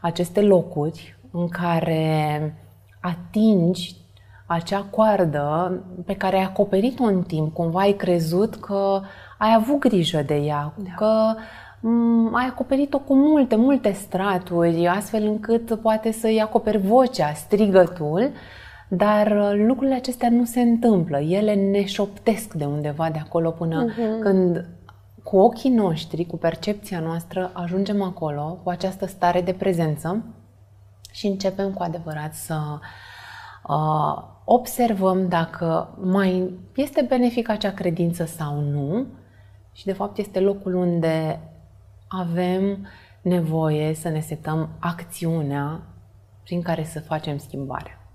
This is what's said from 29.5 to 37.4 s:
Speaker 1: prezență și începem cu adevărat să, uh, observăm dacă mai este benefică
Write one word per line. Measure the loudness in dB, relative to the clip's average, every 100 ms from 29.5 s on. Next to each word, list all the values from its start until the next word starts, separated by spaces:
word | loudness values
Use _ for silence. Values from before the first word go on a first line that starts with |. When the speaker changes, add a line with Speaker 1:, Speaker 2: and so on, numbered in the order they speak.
Speaker 1:
prezență | -2 0 0 0 -2 -4 -4 -6 -16 -20 _ -20 -20 -20 _ -20
și | -6 -4
începem | -2 -2 -2 -4
cu | -4
adevărat | -6 -6 -8 -8 -8
să, | -10 -8 -6 -6 -8 -12 -20 -20 -20 -20 -18 -18 -20 -4
uh, | 0 2 2 0 -2 -8 -14
observăm | 2 2 2 0 0 2 2 2 2
dacă | 0 -2 -2 -2 0 -2 -6
mai | 0 2 4 2 -2 -6 -12
este | -4 -2 0 0
benefică | 2 2 2